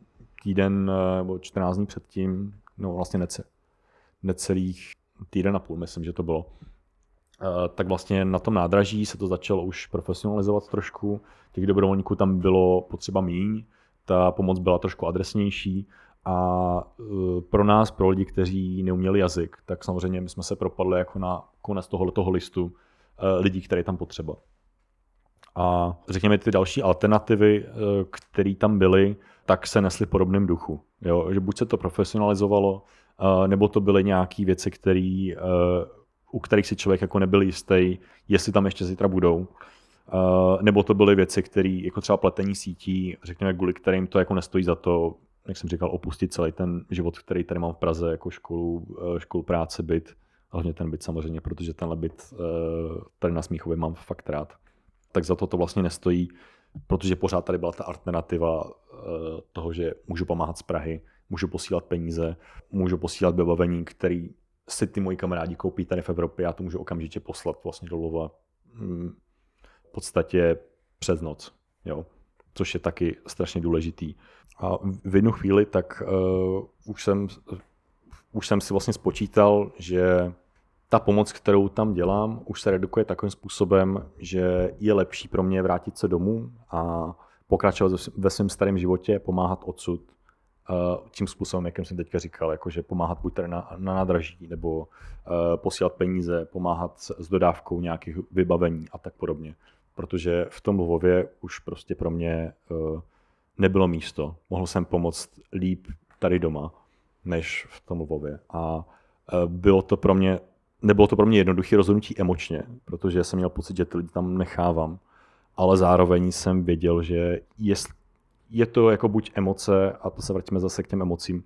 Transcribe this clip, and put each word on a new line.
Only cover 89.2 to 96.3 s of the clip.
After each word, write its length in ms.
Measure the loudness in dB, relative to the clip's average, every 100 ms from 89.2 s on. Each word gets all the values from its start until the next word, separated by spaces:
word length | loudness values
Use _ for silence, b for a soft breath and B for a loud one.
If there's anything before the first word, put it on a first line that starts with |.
| 0 -2 0 -2
odsud, 380 | -8 -10 -8 -8 _ _ _ _ _ _ -6
eh, 40 | -2 -2 -4 -8
tím 160 | -8 -8
způsobem, 400 | -6 -6 -4 -4
jakým 180 | -8
jsem 120 | -8 -8
teďka 220 | -6 -6
říkal, 320 | -6 -6 -4
jakože 320 | -4 -6 -8
pomáhat 360 | -6 -4 -2 -4
buď 120 | -6
tady 140 | -6 -6
na, 220 | -8 -10 -10
na 180 | -4
nádraží, 520 | -2 0 0 -2 -14 -14
nebo, 420 | -8 -6 -6 -8 b b b -4
eh, 300 | -2 0 0
posílat 360 | -2 -2 -2
peníze, 520 | 0 -2 -2 -2